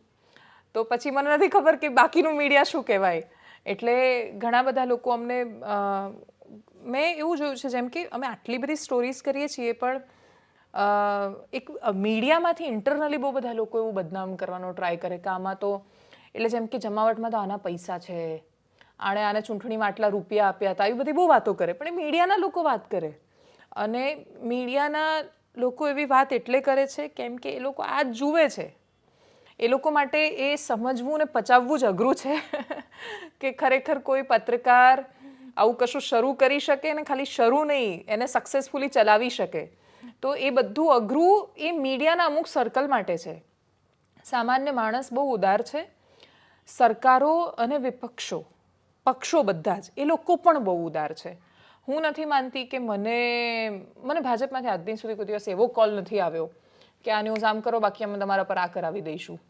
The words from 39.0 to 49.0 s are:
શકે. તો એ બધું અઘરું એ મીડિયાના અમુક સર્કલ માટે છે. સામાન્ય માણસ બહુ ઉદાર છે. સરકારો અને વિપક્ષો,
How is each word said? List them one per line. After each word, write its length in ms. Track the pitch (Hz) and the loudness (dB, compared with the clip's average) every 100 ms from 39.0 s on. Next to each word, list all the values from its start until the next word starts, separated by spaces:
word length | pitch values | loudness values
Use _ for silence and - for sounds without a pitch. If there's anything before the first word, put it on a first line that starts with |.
| 214 214 247 | 6 6 4
શકે. 400 | - 175 160 151 _ _ _ 247 - | -2 -4 -4 -8 _ _ _ -20 -8
તો 120 | 269 | -6
એ 160 | 285 269 | -2 0
બધું 440 | 254 214 208 320 | 2 0 2 4
અઘરું 540 | 254 208 285 349 415 - - | 4 4 4 6 6 2 -6
એ 140 | 311 | -4
મીડિયાના 540 | 330 269 262 311 339 330 | -2 -2 0 2 4 2
અમુક 200 | 294 339 | 0 -2
સર્કલ 420 | 294 233 262 277 | 0 0 0 0
માટે 280 | 254 190 165 | 0 0 -4
છે. 280 | 175 165 _ _ _ _ _ _ _ _ | -6 -16 _ _ _ _ _ _ _ _
સામાન્ય 460 | - 247 233 262 277 | -4 -2 2 0 0
માણસ 420 | 254 220 240 269 | -2 -2 -2 -4
બહુ 220 | 247 277 | -2 0
ઉદાર 280 | 247 196 208 | 2 2 2
છે. 320 | 240 294 339 _ _ _ - _ _ _ - | 0 -8 -10 _ _ _ -20 _ _ _ -8
સરકારો 760 | - 233 220 262 254 294 330 | 2 4 4 4 6 6 2
અને 380 | 339 - 233 294 | 0 -2 -2 -2
વિપક્ષો, 680 | 254 247 240 - - 175 - _ _ _ _ _ | -4 -6 -12 -12 -8 -8 -10 _ _ _ _ _